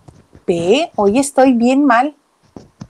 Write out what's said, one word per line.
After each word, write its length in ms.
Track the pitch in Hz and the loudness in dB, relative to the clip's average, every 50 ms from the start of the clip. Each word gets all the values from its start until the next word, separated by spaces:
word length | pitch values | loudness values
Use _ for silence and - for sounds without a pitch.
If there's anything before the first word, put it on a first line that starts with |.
| _ - - _ _ _ _ - - | _ -20 -20 _ _ _ _ -14 -6
P. 460 | - 180 170 170 175 214 285 330 339 - | -6 -4 -4 0 0 0 0 -2 -4 -4
Hoy 240 | - 208 202 202 262 | -2 -2 0 0 0
estoy 340 | 277 - - - 262 269 254 | -2 -2 0 2 2 2 2
bien 320 | 233 233 247 262 269 294 | 2 0 0 0 2 2
mal. 300 | 277 233 233 262 302 294 _ _ _ _ _ _ _ - - - _ _ - - | 2 2 2 0 -2 -6 _ _ _ _ _ _ _ -20 -20 -20 _ _ -20 -20